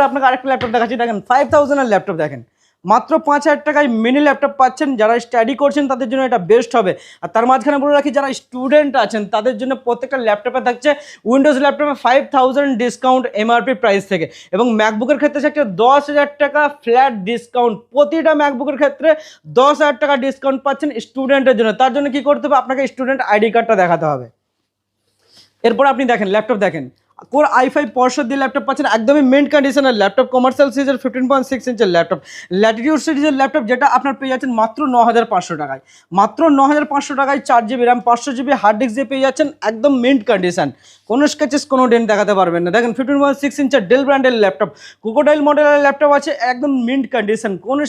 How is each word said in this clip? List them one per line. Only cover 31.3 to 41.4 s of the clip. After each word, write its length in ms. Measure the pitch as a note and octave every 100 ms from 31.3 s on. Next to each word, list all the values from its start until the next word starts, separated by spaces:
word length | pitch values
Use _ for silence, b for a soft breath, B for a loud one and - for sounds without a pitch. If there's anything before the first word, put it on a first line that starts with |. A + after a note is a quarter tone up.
| C4+ C4
সিক্স 140 | C4 B3+
ইঞ্চের 180 | A#3 G#3 E3+
ল্যাপটপ, 240 | E3+ F3+ B B B F#3
ল্যাটিটিউড 380 | A3 A3 C4 D4+ D#4+
সিরিজের 300 | C#4+ D4+ C4+
ল্যাপটপ, 240 | C4+ D4+ G#3+
যেটা 140 | B3+ C4+ B3+
আপনার 160 | C4+ C#4
পেয়ে 120 | C4+
যাচ্ছেন 180 | B3+ C4+ A3+
মাত্র 180 | A3 A3 D4 B3
ন 20 | A#3
হাজার 180 | A#3 A3+
পাঁচশো 240 | F#3+ - D#3+
টাকায়। 200 | C#3+ C3+ _ b b F3+
মাত্র 220 | G#3+ - D#4+ C#4
ন 40 | C4+
হাজার 160 | D4 D4
পাঁচশো 220 | C#4+ C#4 C4+
টাকায় 200 | C4+ C#4 -
চার 120 | A#3+ G#3+
জিবি 140 | B3+ A#3+
র্যাম, 140 | B3 B3
পাঁচশো 240 | A#3+ C#4+ B3
জিবি 140 | C4+ C4
হার্ড 160 | G#3 G#3+
ডিস্ক 120 | B3+ A3
দিয়ে 120 | B3+
পেয়ে 120 | C4+ C4
যাচ্ছেন 220 | C4 D4 - G#3
একদম 220 | A3+ C#4+ C4+
মিন্ট 180 | A#3+ C#4 A3+
কন্ডিশন, 380 | G3+ F3+ E3+ C#3+ - b b b
কোনো 140 | A#3+ D4
স্ক্র্যাচেস, 320 | -